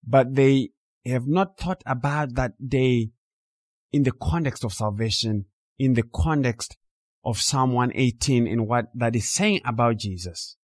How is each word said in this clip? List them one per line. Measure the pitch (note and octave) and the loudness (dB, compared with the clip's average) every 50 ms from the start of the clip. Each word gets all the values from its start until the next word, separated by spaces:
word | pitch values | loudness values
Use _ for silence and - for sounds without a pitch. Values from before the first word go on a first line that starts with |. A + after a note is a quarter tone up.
| - | -4
But | A#2 C3 C3+ C3 B2 C3+ | 4 4 4 4 4 2
they | C3+ C3+ C3+ C#3 C3+ B2+ - _ _ _ _ _ _ _ | 4 4 6 4 4 0 -2 _ _ _ _ _ _ _
have | B2 B2+ B2+ A#2+ | -4 -4 -2 0
not | C#3 D#3 F#3 G3 F#3 _ - | 0 0 0 0 -2 _ -8
thought | - F3 F#3 - - | -6 -6 -6 -6 -6
about | - C3+ B2 A#2 C#3+ C#3+ D3+ D3+ C3+ A#2+ | -6 -6 -4 -2 -2 -2 -2 -4 -4 -4
that | B2+ B2+ A2+ - _ C#3 B2+ | -4 -4 -4 -6 _ -8 -2
day | C3+ C3 C3 C3 B2+ A#2+ A2+ A2+ _ _ _ _ _ _ _ _ _ _ _ _ _ _ _ _ | 0 2 2 4 2 2 0 -2 _ _ _ _ _ _ _ _ _ _ _ _ _ _ _ _
in | - D3 C#3 | 0 2 2
the | C3 | 2
context | - - - D3+ D#3 E3+ D#3+ C3+ - - - | 0 -2 -2 -2 -2 0 -2 -4 -4 -4 -8
of | G#2+ | -8
salvation, | F#2 - G#2+ G#2+ G2+ G#2 A2+ A2+ G#2+ - - A2 G#2+ G#2 G2 _ _ _ _ _ _ | -6 -4 -4 -4 -4 -4 -4 -2 -2 -2 -2 -2 -2 -4 -4 _ _ _ _ _ _
in | _ C3+ C3 B2+ | _ 0 2 2
the | A#2 - | 2 0
context | A#2 - - - E3 D#3 D3 C3+ B2 A2+ - - - - _ _ _ _ _ _ _ _ _ _ | -2 -2 -2 0 0 2 0 0 0 -2 -4 -10 -14 -14 _ _ _ _ _ _ _ _ _ _
of | - A2+ - | -6 -4 -2
Psalm | - - - C3+ C3 C3 | -4 -2 0 2 2 2
one | B2 A#2+ B2 B2+ - | 2 2 2 0 2
eighteen | - C3 B2 A2+ - - - C3 A#2+ A#2+ | 2 0 0 0 0 0 2 2 2 2
and | - G2+ A#2 A2+ G#2+ | 2 0 -2 0 0
what | A#2+ A#2+ A2+ - - | 0 -2 -2 -4 -6
that | B2 A#2+ A#2 A#2 | -2 -2 0 0
is | A#2+ G#2+ - | 0 -2 -2
saying | - - G3 G#3+ G3+ F3+ - | -2 0 2 2 2 0 0
about | C3+ A#2 A2 A#2+ A#2 A#2 | -2 0 2 2 2 2
Jesus. | G#2+ - G2+ F#2 F2 F2+ F2+ E2 - - - - _ | 0 -4 -8 -8 -8 -10 -12 -12 -12 -14 -14 -16 _